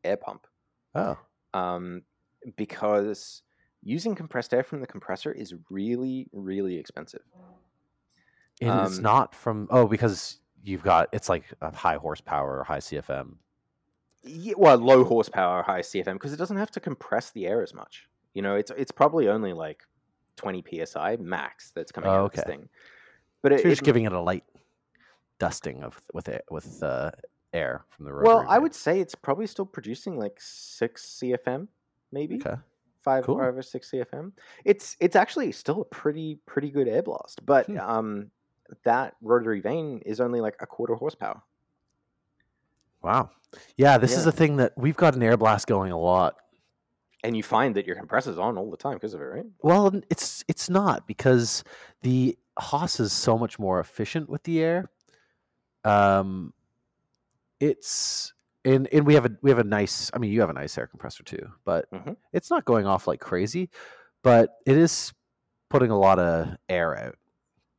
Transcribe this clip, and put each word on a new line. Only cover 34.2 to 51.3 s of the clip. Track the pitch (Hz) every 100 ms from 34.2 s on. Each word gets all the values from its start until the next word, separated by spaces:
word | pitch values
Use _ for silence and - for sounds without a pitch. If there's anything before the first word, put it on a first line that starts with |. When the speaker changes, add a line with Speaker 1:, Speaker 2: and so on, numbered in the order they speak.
| 180 - - - 208
Speaker 1:
It's, | 202 - -
it's | 175 202
actually | 208 - 202
still | - - 180
a | -
pretty, | - 151 151 156 151 -
pretty | 143 147
good | 143 120
air | 117
blast, | - - - - 110
but, | 139 -
Speaker 2:
Hmm. | 202
Speaker 1:
um, | 98 113 110 104 104 _ _ _ _ -
that | 120 120 135 -
rotary | 110 120 113 101
vane | 101 160 151 117 -
is | 107
only, | 123 120
like, | 110 -
a | -
quarter | - 120
horsepower. | 117 147 - - - _ _ _ _ _ _ _ _ _ _ _ _ _ _ _ _
Speaker 2:
Wow. | 85 123 - _ _ - - -
Yeah, | 139 127
this | 123 131
is | 160
Speaker 1:
Yeah. |
Speaker 2:
a |
thing | - 156 139
that | 123 -
we've | 139 -
got | 165 127
an |
air | 113 117
blast | 110 104 -
going | 101 95
a | 85
lot. | 87 92 82 - _ _ _ _ _ _ _ _
Speaker 1:
And | 113 113
you |
find | - 110 135 101
that | 101
your | 87
compressor's | - 113 131 85
on | 104 101
all | 104
the | -
time | 143 107
'cause | 110 101
of |
it, | 143
right? | 123 226 -
Speaker 2:
Well, | 156 190 196
n-, | 190 -
it's, | - - - -
it's | - -
not, | 185 196 - -
because | 104 135